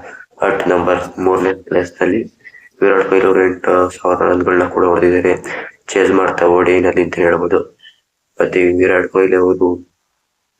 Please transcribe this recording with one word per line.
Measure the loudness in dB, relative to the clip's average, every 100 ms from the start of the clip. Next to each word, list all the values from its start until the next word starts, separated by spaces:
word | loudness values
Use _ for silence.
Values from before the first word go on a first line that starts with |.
| -10 -20 -20 -4
ಅಟ್ | -2 -2 0
ನಂಬರ್ | 0 0 -2 -4 -4
ಮೂರನೇ | -2 0 0
ಪ್ಲೇಸ್ | -4 -4 -4 -4 -4
ನಲ್ಲಿ | -2 -2 -6 -14 -20 -20 -20 -2
ವಿರಾಟ್ | 0 2 2
ಕೊಹ್ಲಿ | 2 2
ಅವರು | 2
ಎಂಟು | 2 0 0 0 0
ಸಾವಿರ | -2 -4 0
ರನ್‌ಗಳನ್ನ | 0 0 0 0
ಕೂಡ | 0 0
ಹೊಡೆದಿದ್ದಾರೆ, | 0 2 2 2 0 -2 -6 -12 -14 -18 -6
ಚೇಸ್ | 0 2
ಮಾಡ್ತಾ | 2 0 0 2
ಒ | 2
ಡಿ | 2
ಐ | 2
ನಲ್ಲಿ | 0 0
ಅಂತ | -2
ಹೇಳ್ಬೋದು. | 0 0 0 0 -2 -4 _ -20 _ _ _ _ -4
ಮತ್ತೆ | -2 0
ವಿರಾಟ್ | 0 2 2 0 0
ಕೊಹ್ಲಿ | 0 2 2
ಅವರು | 2 0 -2 -2 -10 _ _ _ _ _ _